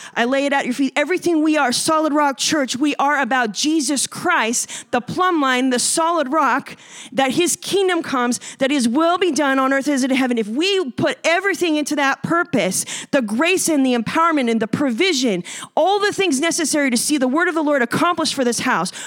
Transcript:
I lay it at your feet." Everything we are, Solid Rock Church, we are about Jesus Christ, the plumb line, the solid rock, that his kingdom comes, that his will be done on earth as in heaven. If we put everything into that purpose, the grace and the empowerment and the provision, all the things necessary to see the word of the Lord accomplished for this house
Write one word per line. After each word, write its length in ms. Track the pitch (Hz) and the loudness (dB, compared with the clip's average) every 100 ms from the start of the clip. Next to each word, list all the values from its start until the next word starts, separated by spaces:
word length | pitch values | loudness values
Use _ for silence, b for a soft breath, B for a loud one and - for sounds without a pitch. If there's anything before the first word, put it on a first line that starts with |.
| B - | B -2
I 80 | |
lay 220 | 240 269 277 | 0 2 0
it 80 | |
at 100 | 277 | 0
your 80 | 226 | -2
feet." 220 | 240 269 - | -2 -2 0
Everything 460 | 285 370 349 320 | 0 0 2 2
we 160 | 311 302 | 2 2
are, 140 | 254 | 2
Solid 420 | 247 - 311 311 | 0 0 0 2
Rock 240 | 294 285 269 | 2 0 0
Church, 360 | - 311 262 | -2 0 0
we 220 | 240 294 - | 0 -2 0
are 240 | 277 285 | 0 0
about 320 | 247 262 233 | 0 0 0
Jesus 540 | 180 294 320 254 277 - | -2 0 0 0 -2 -4
Christ, 800 | - 359 320 226 247 - - - | -4 0 0 0 -2 -4 -10 -4
the 120 | 247 | -4
plumb 400 | - 311 370 330 | -2 0 2 2
line, 260 | 269 247 262 | 2 2 2
the 100 | 247 | 0
solid 540 | - 330 330 339 254 | 0 0 0 0 0
rock, 420 | 311 262 254 - - B B B | 2 2 0 -4 -16 B B B
that 200 | 214 269 | 0 0
his 220 | 269 349 | 2 0
kingdom 480 | - - 370 381 339 | -2 -2 0 2 0
comes, 380 | - 269 240 240 B B | -2 -2 0 -2 B B
that 100 | 269 | 0
his 180 | 285 240 | 2 2
will 300 | 247 330 359 | 2 2 2
be 120 | 370 | 0
done 280 | 269 277 269 | 2 2 2
on 160 | 262 | 2
earth 140 | 269 269 | 0 0
as 160 | 277 | 0
in 60 | 254 | 0
heaven. 280 | 262 262 233 | 0 0 0
If 100 | 202 | -2
we 420 | 240 381 392 277 | -2 0 0 -2
put 260 | - 320 - | -2 -2 0
everything 540 | 311 339 392 339 359 302 | 0 0 0 0 0 0
into 180 | 302 302 | -2 0
that 260 | 277 - | 0 -2
purpose, 640 | - 339 349 240 180 185 - B B | -2 -2 0 0 0 -2 -6 B B
the 100 | 285 | -2
grace 480 | 214 220 330 370 - | 0 0 2 2 2
and 160 | 294 | 2
the 80 | 262 | 2
empowerment 580 | 240 214 320 330 302 240 | 0 0 0 2 2 0
and 80 | 226 | 0
the 80 | 220 | 0
provision, 760 | - 277 220 381 277 254 180 - B B - | 0 0 2 0 2 0 -2 -4 B B 0
all 240 | 339 403 | 2 2
the 100 | 403 | 0
things 300 | 370 370 262 | 0 0 0
necessary 480 | 330 330 311 311 277 | 0 0 0 0 2
to 80 | 233 | 0
see 160 | - 294 | 0 0
the 100 | 254 | 2
word 200 | 294 359 | 2 0
of 60 | |
the 80 | 320 | 0
Lord 200 | 294 285 | 0 0
accomplished 520 | 233 - 330 349 311 | 0 0 0 0 -2
for 100 | - | 0
this 160 | 240 226 | -2 0
house 320 | 254 202 175 B | 0 0 -2 B